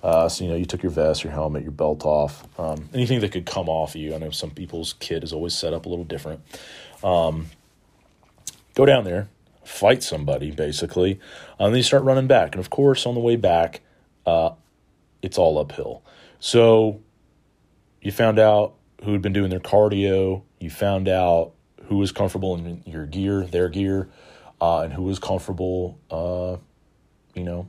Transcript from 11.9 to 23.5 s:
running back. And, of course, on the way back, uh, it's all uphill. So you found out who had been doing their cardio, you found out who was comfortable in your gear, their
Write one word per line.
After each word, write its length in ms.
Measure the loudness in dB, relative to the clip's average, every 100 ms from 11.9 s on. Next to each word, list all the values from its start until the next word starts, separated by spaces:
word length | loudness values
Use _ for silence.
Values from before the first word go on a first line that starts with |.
| 2
running 220 | 4 2 4
back. 280 | 4 4
And, 60 | -4
of 100 | -6
course, 360 | 2 4 4 0
on 80 |
the 60 | 0
way 160 | 2 2
back, 440 | 4 4 2 -4 _ _ _ _ 0
uh, 240 | 2 2 -4 _ _ _ _ _ _
it's 160 | -6 2
all 200 | 4 4
uphill. 440 | -4 -8 -10 -12 _ -20 -20 _
So 600 | 2 6 8 8 4 -2 _ _ _ _ _ _ _ _ _ _
you 120 | -10
found 260 | 0 2 6
out 360 | 6 6 2 _ _ -12
who 100 | -2
had 100 | -2
been 100 | 0
doing 180 | 0 0
their 100 | -2
cardio, 840 | 2 4 4 2 2 2 0 -2 -8 _
you 120 | -14
found 380 | -4 0 0 0
out 440 | 2 4 4 2 _ _ _
who 120 | -4 0
was 160 | 0
comfortable 420 | 0 -4 -2 -4 -4
in 260 | -6 -12 -12
your 200 | -10 -8
gear, 360 | -4 -2 -2
their 260 | -2